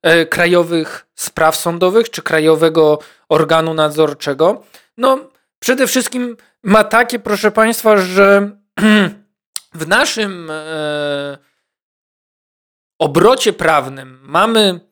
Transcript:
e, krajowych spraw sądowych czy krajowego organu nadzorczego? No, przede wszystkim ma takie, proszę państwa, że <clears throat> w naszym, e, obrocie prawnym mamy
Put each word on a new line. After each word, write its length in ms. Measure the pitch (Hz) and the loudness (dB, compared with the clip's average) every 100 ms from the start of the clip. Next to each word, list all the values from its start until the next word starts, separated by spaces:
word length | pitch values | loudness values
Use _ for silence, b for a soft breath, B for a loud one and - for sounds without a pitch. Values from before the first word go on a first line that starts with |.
e, 240 | 170 165 160 | 4 2 2
krajowych 800 | - 175 175 165 170 156 - _ - | 0 2 2 2 -2 -4 -12 _ -14
spraw 400 | - - 160 160 | -12 0 0 0
sądowych 540 | 175 170 185 214 226 | -6 -2 0 0 -2
czy 120 | - | -6
krajowego 760 | - 160 156 156 160 160 156 151 B B B | -4 0 2 2 2 2 2 0 B B B
organu 440 | 156 151 160 160 | 0 2 0 0
nadzorczego? 880 | 160 151 147 156 143 - 135 165 226 b b b - | -2 -2 0 -2 -2 -8 0 0 0 b b b -4
No, 220 | 254 269 269 _ _ _ | 0 0 -4 _ _ _
przede 280 | - 262 254 | -4 0 0
wszystkim 500 | 254 240 254 247 233 b b | -2 -4 -8 -8 -12 b b
ma 200 | 202 214 | 0 0
takie, 360 | 214 226 240 233 | 2 0 0 -4
proszę 320 | - 202 214 | -6 -2 0
państwa, 460 | 208 220 226 220 208 | 0 0 0 2 2
że 540 | 185 185 196 202 202 202 _ - | 2 2 4 4 0 -10 _ -2
<clears throat> 960 | 214 214 185 - _ _ _ - _ | 2 4 2 -4 _ _ _ -20 _
w 140 | 165 160 | -14 -2
naszym, 640 | 214 302 - 208 180 165 | 0 0 -4 -8 -8 -12
e, 840 | 156 156 160 151 147 147 143 143 139 _ _ _ _ _ _ _ _ _ _ _ _ _ _ _ _ | -12 -10 -8 -6 -6 -6 -6 -8 -14 _ _ _ _ _ _ _ _ _ _ _ _ _ _ _ _
obrocie 540 | 160 143 190 262 226 | 0 4 4 4 0
prawnym 680 | - 160 151 131 135 131 131 | -2 0 0 -2 -14 -20 -20
mamy 560 | 135 160 220 226 202 175 _ | -6 0 2 2 2 -2 _